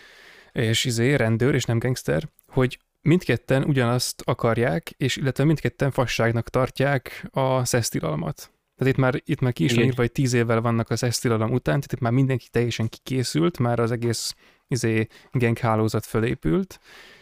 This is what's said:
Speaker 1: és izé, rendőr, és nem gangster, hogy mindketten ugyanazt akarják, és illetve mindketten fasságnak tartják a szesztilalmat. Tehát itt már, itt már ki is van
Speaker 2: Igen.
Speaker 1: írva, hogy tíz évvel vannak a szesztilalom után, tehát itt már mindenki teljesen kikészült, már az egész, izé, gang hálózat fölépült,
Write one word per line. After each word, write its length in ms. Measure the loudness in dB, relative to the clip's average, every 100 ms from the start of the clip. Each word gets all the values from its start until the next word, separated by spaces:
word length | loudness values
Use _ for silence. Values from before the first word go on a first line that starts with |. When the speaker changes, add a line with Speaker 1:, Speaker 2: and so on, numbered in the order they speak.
| -20 -20 -20 -20 -10
Speaker 1:
és 340 | -4 0 0 0
izé, 300 | 0 2 2
rendőr, 400 | 2 2 2 0
és 80 |
nem 160 | 0 -2
gangster, 500 | -2 -4 -2 -4 -4 -14 _
hogy 320 | 0 0 -2 _ _
mindketten 600 | 2 2 2 -2 0 0
ugyanazt 580 | 2 0 0 0 -2 -6 -4
akarják, 640 | -2 0 0 0 -2 -6 -6
és 180 | -4 -2
illetve 280 | -2 0
mindketten 480 | 2 2 -2 -2 -2
fasságnak 580 | 0 -2 0 0 0 -2
tartják 800 | -2 -2 0 0 0 -4 -12 -8
a 340 | -4 0 0 0
szesztilalmat. 840 | 0 -2 -4 -4 -4 -6 -8 -14 _ _ _
Tehát 180 | 0
itt 60 | 2
már, 220 | 2 0 -4
itt 140 | -2
már 140 | -2
ki 100 | 0
is 60 | 0
van 80 | 2
Speaker 2:
Igen. 100 | 2
Speaker 1:
írva, 120 | 2
hogy 100 | 0
tíz 220 | 0 2
évvel 280 | 2 2 2
vannak 280 | 2 0 -2
a 60 | -2
szesztilalom 560 | -2 -2 0 0 0
után, 240 | 0 0 -2
tehát 180 | -2
itt 60 | -4
már 120 | 0
mindenki 360 | 2 2 0 -2
teljesen 400 | -2 0 -2 -4
kikészült, 720 | -6 -6 -4 -2 0 0 0
már 200 | 0 0
az 120 | 0
egész, 440 | 0 -2 -2 -6 -10 _ _ _
izé, 400 | -2 0 0 -2 -6 -2
gang 260 | 2 4 4
hálózat 480 | 2 2 2 0 -2
fölépült, 760 | -2 0 -2 0 0 0 -8 -20 -20 -20 -20